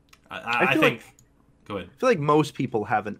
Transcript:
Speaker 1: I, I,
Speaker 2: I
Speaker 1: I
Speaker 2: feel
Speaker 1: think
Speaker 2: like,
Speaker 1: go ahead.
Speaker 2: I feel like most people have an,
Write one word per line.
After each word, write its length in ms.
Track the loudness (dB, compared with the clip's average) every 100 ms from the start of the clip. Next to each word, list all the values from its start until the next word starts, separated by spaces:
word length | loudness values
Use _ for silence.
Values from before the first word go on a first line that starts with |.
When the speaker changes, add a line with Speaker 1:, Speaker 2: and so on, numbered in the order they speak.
| _ _ _
Speaker 1:
I, 80 | -10
I, 20 |
Speaker 2:
I 220 | -4 0
Speaker 1:
I 80 | 2
Speaker 2:
feel 100 | 2
Speaker 1:
think 180 | 2 0
Speaker 2:
like, 140 | -10 _ _ _ _ _
Speaker 1:
go 120 | -12 -12
ahead. 140 | -12
Speaker 2:
I 40 | -2
feel 100 | 0
like 120 | 2
most 340 | 4 2 2
people 300 | -4 -4 -4
have 220 | -2 -2
an, 120 | -2